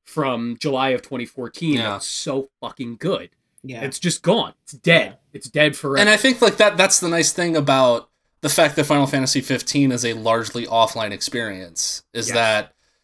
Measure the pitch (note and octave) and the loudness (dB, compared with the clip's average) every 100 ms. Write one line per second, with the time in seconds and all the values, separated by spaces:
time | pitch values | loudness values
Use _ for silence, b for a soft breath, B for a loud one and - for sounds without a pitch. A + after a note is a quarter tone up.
0 | - D#3+ C3+ A#2 A#2 A#2 D3+ C3 C3+ B2 | -12 -4 -2 -2 -4 -4 -4 0 0 -2
1 | - B2+ A#2 - A#2 - E3 C3 A2 G2+ | -4 -10 -8 -10 -12 -4 -2 0 -2 -6
2 | - - D#3 C3+ C#3 - A#2 - A#2+ A2+ | -8 -8 -4 -4 -6 -10 -14 -10 -12 -6
3 | E3+ D3+ F2+ _ _ _ C3 A#2+ C3+ - | -4 -4 -6 _ _ _ -16 -10 -10 -4
4 | F3 - E3 A3 C3 - - C3+ F3 E3 | -4 -2 0 0 0 -10 -20 -4 2 2
5 | G2+ - _ - - - D3+ C#3+ C#3+ C#3 | 2 -10 _ -18 -4 2 2 0 -2 2
6 | G#3 G#3 C4 A#3+ G#3+ G3+ G#3 E3+ F#3+ - | 4 4 2 4 4 6 4 4 2 2
7 | F3 E3+ D#3 - F3 D#3+ C#3 C3+ B2+ A#2 | 0 0 0 0 -2 0 2 4 4 2
8 | - _ _ _ D3+ D#3+ D3+ D3+ D3 D3 | -2 _ _ _ -2 2 2 2 0 2
9 | C#3 C#3 C3 C#3 - B2+ - D3 C#3 A#2+ | 2 0 0 -2 -2 -4 -2 0 2 0
10 | A#2 A2+ A2 A#2 A2 A#2+ A#2 A2+ A2+ A#2 | -2 -2 0 0 -2 -8 -2 2 2 0
11 | G#2+ G2 - A#2+ A2 F#2 F2+ - - - | -6 -6 -6 -6 -6 -10 -12 -8 -6 -8
12 | _ A#2 A2 A#2 A2+ G#2+ G#2 _ _ _ | _ -8 -2 2 2 2 -2 _ _ _